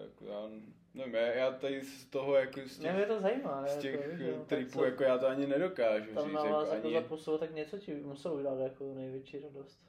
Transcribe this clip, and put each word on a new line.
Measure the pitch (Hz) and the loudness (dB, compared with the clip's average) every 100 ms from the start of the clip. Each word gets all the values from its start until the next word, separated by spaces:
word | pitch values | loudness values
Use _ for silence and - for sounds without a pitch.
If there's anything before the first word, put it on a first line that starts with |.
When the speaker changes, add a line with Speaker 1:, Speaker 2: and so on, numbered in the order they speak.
Speaker 1:
jako | 104 - 104 | -12 -14 -8
já | 104 110 110 107 - _ 120 | -8 -8 -10 -16 -20 _ -10
no, | 131 | -2
já, | 113 | 0
já | 117 120 131 | 2 2 2
tady | 131 139 135 | 0 -2 -4
z | 135 - - | -6 -14 -6
toho, | 135 135 139 | -2 4 4
jako, | 131 139 131 | 4 -2 -10
z | - | -6
Speaker 2:
Mě | 156 | -2
Speaker 1:
těch, | 190 | 2
Speaker 2:
mě | 208 | 2
to | 220 | 2
zajímá, | 190 262 247 139 139 | 2 2 0 -2 0
Speaker 1:
z | |
Speaker 2:
jako, | 147 | 0
Speaker 1:
těch, | 139 143 143 | 0 -2 -4
Speaker 2:
víš, | 175 165 | -4 -2
Speaker 1:
eh, | |
Speaker 2:
no, | - | -2
tak | 151 | 0
Speaker 1:
tripů, | 143 127 135 | 0 0 2
Speaker 2:
co | 131 | 2
Speaker 1:
jako, | 127 | 4
já | 135 127 | 4 6
to | 131 | 4
ani | 135 139 | 2 2
nedokážu | 143 180 180 113 107 110 | 4 2 4 4 4 0
Speaker 2:
tam | 131 151 | -2 0
Speaker 1:
říct, | |
Speaker 2:
na | 151 | 0
Speaker 1:
jako, | 151 | 2
Speaker 2:
vás, | 151 156 | 2 2
jako, | 156 156 | 0 2
Speaker 1:
ani | |
Speaker 2:
zapůsobilo, | 160 165 156 - 156 | 0 0 -4 0 0
tak | 160 160 | 0 -4
něco | 151 196 | -6 -6
ti | - | -6
muselo | 147 143 143 185 147 | -8 -6 -6 -4 -2
udělat, | 139 131 | 0 0
jako, | 131 131 139 135 | -2 -4 -8 -6
největší | 131 131 135 143 | -6 -8 -10 -12
radost. | 147 139 135 - | -12 -14 -16 -18